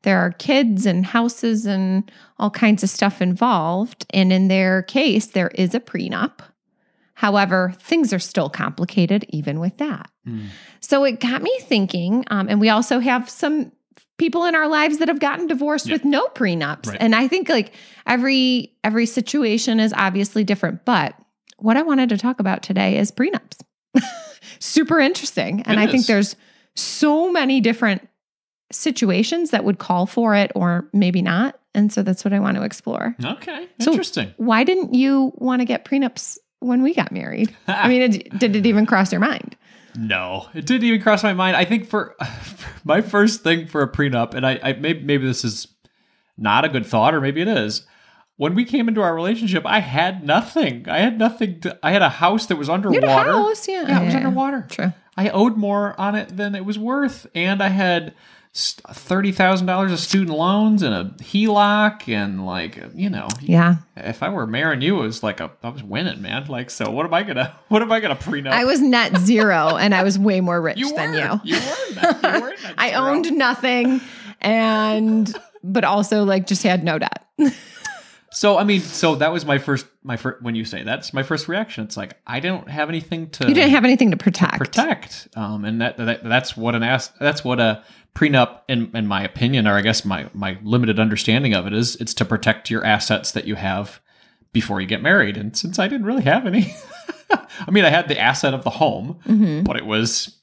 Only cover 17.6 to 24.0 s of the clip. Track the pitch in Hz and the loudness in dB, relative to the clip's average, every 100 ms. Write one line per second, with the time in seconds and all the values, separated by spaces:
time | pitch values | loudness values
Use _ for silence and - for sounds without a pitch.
17.6 | 202 - - - - 247 262 269 254 247 | 0 -10 -20 -14 -2 0 2 2 4 0
18.6 | - _ 214 220 233 254 - 294 233 220 | -2 _ -2 0 0 -2 -2 0 0 0
19.6 | 247 220 220 - 196 190 202 214 208 202 | 2 2 2 2 0 0 0 0 0 0
20.6 | 170 - - 208 139 - _ _ _ _ | -2 -2 0 2 0 -6 _ _ _ _
21.6 | 214 247 320 269 254 202 247 247 196 185 | 2 2 2 2 2 0 -2 -2 -2 -2
22.6 | - 190 196 202 202 - 294 392 _ - | -2 0 2 2 0 0 -2 -2 _ -20
23.6 | - _ _ 254 | -20 _ _ 0